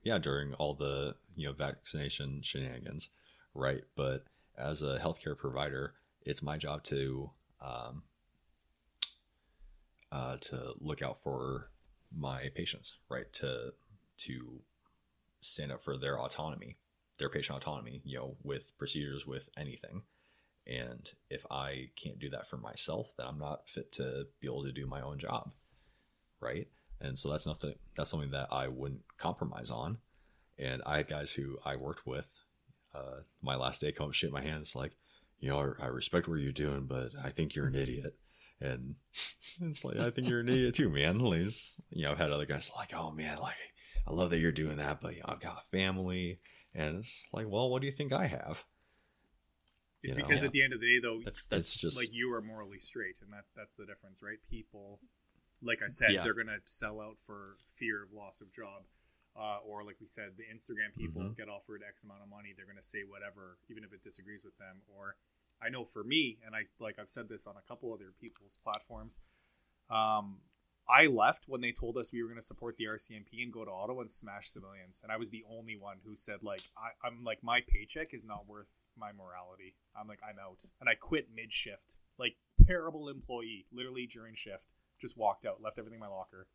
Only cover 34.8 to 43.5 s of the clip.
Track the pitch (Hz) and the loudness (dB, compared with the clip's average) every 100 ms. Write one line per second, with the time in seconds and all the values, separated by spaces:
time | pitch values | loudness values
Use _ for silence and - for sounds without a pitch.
34.8 | 73 - _ - _ _ 67 69 69 - | -6 -8 _ -20 _ _ 0 2 2 0
35.8 | 67 64 - 87 85 80 69 67 73 69 | -4 -2 2 2 4 2 2 2 2 2
36.8 | 65 64 62 71 67 67 78 - 67 65 | 0 -2 -2 -4 -4 0 0 2 2 2
37.8 | 67 62 71 - _ _ - _ 69 62 | 0 -2 -6 -10 _ _ -20 _ -4 -2
38.8 | 64 - _ - - - - - 170 147 | -6 -10 _ -8 -8 -8 -18 -6 -6 -4
39.8 | - 113 117 120 123 120 117 131 123 127 | -4 0 0 2 2 2 6 6 6 6
40.8 | 117 71 76 101 123 82 95 110 - - | 6 6 6 6 6 6 4 0 -6 -12
41.8 | - - 73 76 78 73 73 71 - - | -8 -2 0 4 4 4 2 0 -2 -4
42.8 | - 82 80 78 78 76 76 | -6 -4 -6 -4 -6 -4 -6